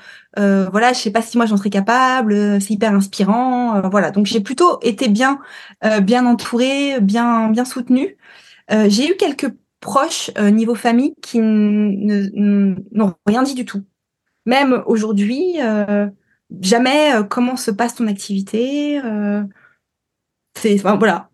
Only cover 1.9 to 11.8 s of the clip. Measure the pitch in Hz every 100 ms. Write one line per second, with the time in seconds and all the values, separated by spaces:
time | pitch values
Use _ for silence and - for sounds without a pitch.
1.9 | 240 262 262 220 208 208 202 196 208 220
2.9 | 202 196 - 190 226 254 247 240 208 185
3.9 | 202 165 196 202 233 202 254 349 - 240
4.9 | 202 262 202 262 285 - - - - 220
5.9 | 214 190 247 247 240 - 240 254 277 285
6.9 | 262 196 220 240 233 220 220 254 262 247
7.9 | 254 370 - - - - - - 214 208
8.9 | 202 294 392 370 269 277 - _ _ -
9.9 | 247 311 - - - 208 214 226 233 240
10.9 | 233 285 - - 240 220 214 208 208